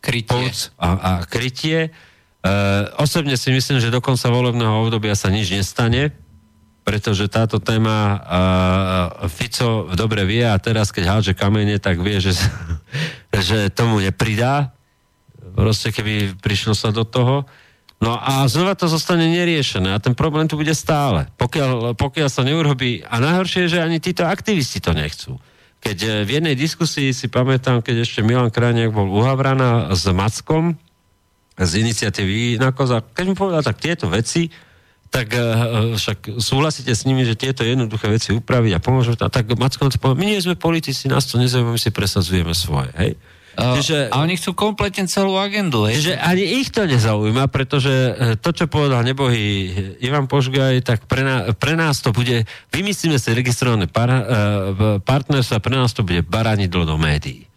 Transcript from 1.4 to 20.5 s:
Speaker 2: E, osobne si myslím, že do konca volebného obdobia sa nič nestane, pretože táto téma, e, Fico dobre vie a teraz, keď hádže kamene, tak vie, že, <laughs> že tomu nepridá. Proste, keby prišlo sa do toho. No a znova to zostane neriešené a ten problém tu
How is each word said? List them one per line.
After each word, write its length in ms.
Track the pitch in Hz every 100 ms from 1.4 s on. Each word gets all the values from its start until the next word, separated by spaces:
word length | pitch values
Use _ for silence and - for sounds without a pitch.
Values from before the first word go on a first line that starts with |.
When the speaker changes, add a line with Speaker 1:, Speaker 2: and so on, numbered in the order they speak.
| 127 131 156 160 160
Speaker 2:
E, 640 | 160 - _ _ _ 92 101 101 98 101 -
osobne 400 | 147 175 143 127
si 160 | -
myslím, 240 | 131 123 139
že 160 | 113
do 80 | 123
konca 320 | 120 127 127
volebného 400 | 120 123 120 113 107 113
obdobia 240 | 113 107
sa 160 | 101 101
nič 240 | 101 95
nestane, 640 | 98 92 - 117 120 147 - - - _ _ _ _
pretože 480 | - 104 107 98 101
táto 320 | 113 113 110
téma, 640 | 92 110 110 107 104 101 - 90 92 92 92 92 95 92 87 -
e, 80 | 92
Fico 640 | - 117 - 120 113 82
dobre 320 | 90 110 107
vie 240 | 95 110 120
a 80 | 98
teraz, 320 | 117 110 104
keď 240 | - 90
hádže 240 | 107 98 92
kamene, 400 | 101 107 104 104
tak 240 | 98 87
vie, 240 | 92 104
že, 80 | 95 87 95 - 82 80 -
<laughs> 480 | 135 160 - - 107
že 320 | 92 110 101
tomu 320 | - 117 107
nepridá. 720 | 95 87 - 107 120 143 139 - _ _ _ _ _ - 95
Proste, 400 | 92 110 107 117
keby 480 | 110 107 107 101 95
prišlo 320 | - 101 -
sa 160 | 107 113
do 160 | 107
toho. 400 | 113 131 120 139 139 - - _ _ _
No 200 | 113 117
a 280 | - 135 135
znova 280 | 123 180 190
to 120 | 175
zostane 360 | 160 - 175 165
neriešené 640 | 170 175 160 131 101 95
a 80 | 101
ten 120 | 120
problém 320 | 123 160 151
tu 120 | 160